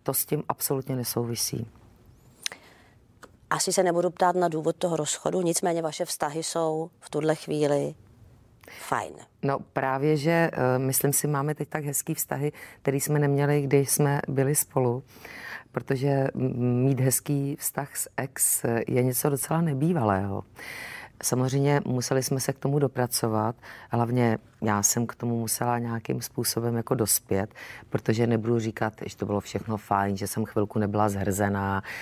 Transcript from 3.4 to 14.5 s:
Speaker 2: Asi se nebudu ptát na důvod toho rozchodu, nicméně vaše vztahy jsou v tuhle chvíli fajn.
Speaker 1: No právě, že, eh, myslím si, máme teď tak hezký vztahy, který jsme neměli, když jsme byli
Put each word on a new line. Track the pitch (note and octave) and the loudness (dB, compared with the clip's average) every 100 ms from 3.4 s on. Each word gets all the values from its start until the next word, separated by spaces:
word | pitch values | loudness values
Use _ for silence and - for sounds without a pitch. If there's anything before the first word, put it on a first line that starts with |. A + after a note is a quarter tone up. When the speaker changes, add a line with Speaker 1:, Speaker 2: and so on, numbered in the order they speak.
| - | -4
Speaker 2:
Asi | D3+ - | -2 0
se | F#3 | 2
nebudu | F#3 E3+ F3 | 4 4 0
ptát | E3 F3+ F3+ | 2 2 4
na | F3 | 2
důvod | D#3 D#3 - | 0 -2 0
toho | F3+ D#3+ | 0 0
rozchodu, | D3+ - D#3 F3+ | -2 -2 -2 0
nicméně | F3 E3+ F#3+ E3+ | 0 0 0 0
vaše | D#3+ D3+ F3 | -2 -4 -6
vztahy | - D3+ D#3 | -4 -4 -4
jsou | D#3+ E3 D#3+ D#3 E3 - | -4 -2 0 -2 -6 -12
v | - | -6
tuhle | D3 D#3 D#3 | -2 2 0
chvíli | - D3+ D3 C#3+ C#3+ D#3 - - - - - _ - - - | 0 0 2 2 0 -6 -18 -20 -20 -20 -20 _ -20 -14 -4
fajn. | B2 D#2+ C#2+ - _ | -2 -2 -10 -20 _
Speaker 1:
No | C#3 C#3 - | -2 -2 -4
právě, | C#3 C3 C3+ D3+ D3+ | -2 0 2 2 2
že, | D3 E3+ E3 | 4 4 2
eh, | - B2+ B2+ | 2 2 2
myslím | C3 C3 D3 | 2 0 2
si, | C#3 D3 | 2 0
máme | D3 D3 D3 | 0 -2 -4
teď | D3 | -4
tak | D#3 D3 | -6 -4
hezký | C#3 - | -4 -4
vztahy, | D#3 - C3+ D3 - - - | -4 -4 -2 -4 -4 -14 -6
který | - C3+ | 0 0
jsme | - D3 | 2 2
neměli, | C#3+ C#3 C#3+ D3 | 4 4 4 2
když | C#3 C#3 C3+ | 4 4 4
jsme | - D3 C#3+ - | 2 2 2 0
byli | C3+ C3+ | 0 2